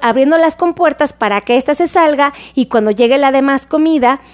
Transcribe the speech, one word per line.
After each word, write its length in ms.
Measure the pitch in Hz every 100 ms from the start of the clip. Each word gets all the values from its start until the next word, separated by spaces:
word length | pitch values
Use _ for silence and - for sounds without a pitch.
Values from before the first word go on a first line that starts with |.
abriendo 360 | 233 240 277 330
las 200 | 330 -
compuertas 560 | 349 339 330 - 294
para 280 | - 214 202
que 140 | - 240
ésta 200 | 254 294
se 120 | 339
salga 460 | 370 320 277 285 - - -
y 100 | 254
cuando 260 | 233 214
llegue 260 | 208 233 269
la 120 | 277
demás 360 | 269 277 269 -
comida, 520 | 311 320 311 247 269 -